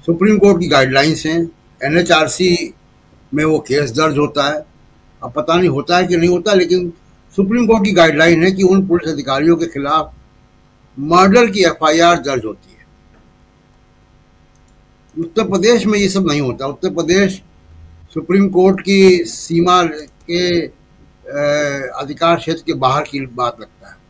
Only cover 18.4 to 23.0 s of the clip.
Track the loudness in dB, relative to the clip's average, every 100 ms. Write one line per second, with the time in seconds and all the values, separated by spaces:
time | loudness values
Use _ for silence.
18.4 | 2 2 2 2 0 4 6 4 -2 -10
19.4 | -4 0 2 2 0 -6 -16 _ -8 -4
20.4 | -2 -2 -4 _ _ _ _ _ -12 -4
21.4 | -2 -2 -2 -6 -8 -10 -12 -2 0 0
22.4 | -2 -8 -6 -2 0 0